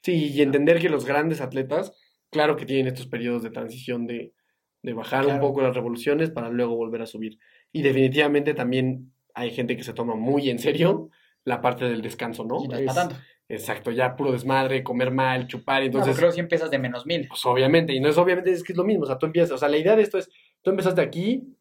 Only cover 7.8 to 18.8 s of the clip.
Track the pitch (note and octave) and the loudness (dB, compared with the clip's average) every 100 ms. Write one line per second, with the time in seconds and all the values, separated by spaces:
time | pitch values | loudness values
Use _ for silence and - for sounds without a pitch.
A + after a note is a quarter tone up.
7.8 | C#3 C3 C3 C#3 D3+ D3 D3 D3 B2 C3 | 2 4 4 4 2 2 0 -2 0 0
8.8 | C3 B2+ C3 _ _ - A#2+ A2+ A#2+ B2 | 0 -4 -10 _ _ -8 -8 -4 -4 -4
9.8 | - A2+ A#2+ A2+ A#2 C#3+ C#3 A#2 - E3 | -6 -6 -4 -2 0 0 0 0 0 2
10.8 | E3+ - - _ _ _ - A#2+ A#2 B2 | 2 2 -4 _ _ _ -4 -2 -2 0
11.8 | B2 A#2 A2 - A#2+ A#2 A2+ C#3 - B2 | -2 -2 -6 -8 -8 -8 -6 -6 -6 -4
12.8 | C3+ C3 F3 C3 - _ _ G#2+ - G#2+ | -2 0 -2 -6 -16 _ _ -10 -6 -6
13.8 | - A#2+ B2+ B2+ C#3 B2 B2+ C3+ C3 C3 | -4 0 0 0 -2 -2 0 0 2 -2
14.8 | B2+ B2 B2+ C3 C3 B2+ B2 - - C3+ | -2 -2 0 2 0 0 -4 -8 -2 0
15.8 | C3 B2+ C3+ C3 E3+ E3+ E3+ E3 D#3+ C#3 | 0 0 2 4 2 2 -2 -2 0 -2
16.8 | B2+ B2 C#3+ B2+ C3+ - B2+ B2+ C3 E3 | -2 -6 -4 -4 -4 -4 0 4 6 4
17.8 | D#3+ C3 C#3+ D3+ F3 F3+ F3+ F3 F3+ F3 | 4 2 4 4 4 2 2 -2 -2 -2